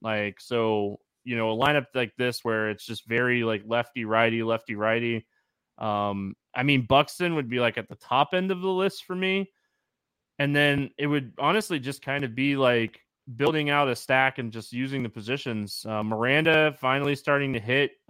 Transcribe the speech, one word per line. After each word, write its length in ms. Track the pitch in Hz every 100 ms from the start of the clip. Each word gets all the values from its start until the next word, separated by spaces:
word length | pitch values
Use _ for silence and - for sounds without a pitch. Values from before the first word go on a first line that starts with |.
Like, 400 | 110 107 104 98
so, 580 | - 120 113 107 101 104 _ _
you 140 | 127 117
know, 140 | 110
a 40 | 110
lineup 300 | 143 147 123 131
like 160 | 117 -
this 260 | 123 120
where 260 | 117 110 107
it's 160 | 104 -
just 220 | 110 -
very, 380 | 117 123 123 113
like, 180 | 107 107
lefty, 380 | 117 117 127
righty, 400 | 107 110 113 113
lefty, 320 | 113 113 - 104
righty. 500 | 110 113 117 117 - _ _ _ _ -
Um, 580 | 110 104 104 98 98 - _
I 100 | -
mean, 180 | 139 139
Buxton 520 | 113 135 143 - 175 160
would 120 | 123
be, 140 | 123
like, 160 | 120 113
at 100 | 104
the 80 | -
top 380 | - 127 147
end 180 | 185 185
of 80 | 185
the 100 | 190
list 360 | 185 190 - -
for 100 | 185
me. 360 | 190 190 190 _ _ _ _ _ _ _ _ -
And 160 | 143
then 360 | 143 147 143 135 -
it 100 | 147
would 240 | 147 123 -
honestly 400 | 143 208 214 160
just 220 | 127 135
kind 240 | - 139 135
of 100 | 113
be, 220 | 139 139
like, 420 | 131 120 113 - _ _ - 117
building 340 | 139 156 147
out 160 | 147 139
a 80 | 117
stack 420 | - 131 131 131
and 140 | 117
just 200 | 113 -
using 300 | 120 131 135
the 80 | 117
positions. 720 | 113 107 139 135 110 104 - 107
Uh, 160 | 107
Miranda 720 | 107 110 120 143 165 156 156 139
finally 360 | 127 135 143 139
starting 380 | - 143 139
to 60 | 123
hit, 340 | 107 131 139 _